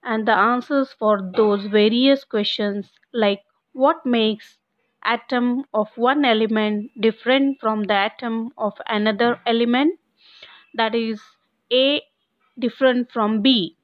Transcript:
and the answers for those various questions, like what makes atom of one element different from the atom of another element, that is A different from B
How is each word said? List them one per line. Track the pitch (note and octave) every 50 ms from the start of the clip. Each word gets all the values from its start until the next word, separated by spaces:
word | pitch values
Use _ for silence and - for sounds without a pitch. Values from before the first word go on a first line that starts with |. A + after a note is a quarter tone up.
| _
and | C4 A3+ A3 A3
the | A3 A3
answers | F#3 G3 A3+ A#3+ B3 A#3+ - D4 C#4 C4+ - - _
for | A3+ G#3+ G#3+ G3+ G3 F#3 F3+
those | - A3 G#3+ G3+ G3+ G3
various | G#3 G3 G#3+ G#3 A3 A3 A#3+ B3+ C4+ C#4 C4+ -
questions, | _ - A3 G#3 - - - G#3+ G#3 G3+ G3+ G3 _ _ _ _ _ _
like | A#3+ G#3+ G3+ G3+ G3 _ _ _ _ _ _ _
what | C4 C4 C#4+ E4 D#4+ -
makes | C4 A#3+ A#3 A3 A3 G#3+ G#3+ - - _ _ _ _ _ _ _ _ _ _ -
atom | - A#3 A#3+ - _ C4+ B3 A#3+ B3 A#3+ B3+ C#4 _ _
of | A3 G#3+ G#3+ _
one | - A#3 A#3+ C4+ D4 C#4+
element | B3+ A3+ A3 A3+ G#3+ A3 A3 G#3+ G#3+ G#3 G#3 G#3 B3 _ B3+
different | G3+ A3+ A3 - - A#3 B3+ C4+ C#4 C#4 C4+ _
from | - A3 A3 G#3+ G#3
the | G3 G#3+
atom | G3+ G3 A3 - _ - A#3 A3+ A3+ A3+ A#3+ - -
of | A3+ G#3 G3+ - - -
another | A3+ G#3 G#3 A3 A3 G3 A#3 A#3+ A#3+ A#3 _
element, | - A#3 A#3 A#3+ A#3+ A#3+ B3+ C#4 D#4 G4 _ _ _ _ _ _ _ _ - - - - - _ _ _
that | A3 A3+ A3 G#3+
is | A#3 A3+ A3+ A3+ G#3 - _ _ _ _ _ _ _ _ _ A#3+
A | B3+ C4 C4+ C#4+ D4 - _ _ _ _ _ _ _ _ _ _ -
different | A#3+ A#3+ - - C4+ C4 B3 B3 B3 _ -
from | A#3+ A3 G#3 A3 A3 G3+
B | C4 C4 A3+ F3+ - _ _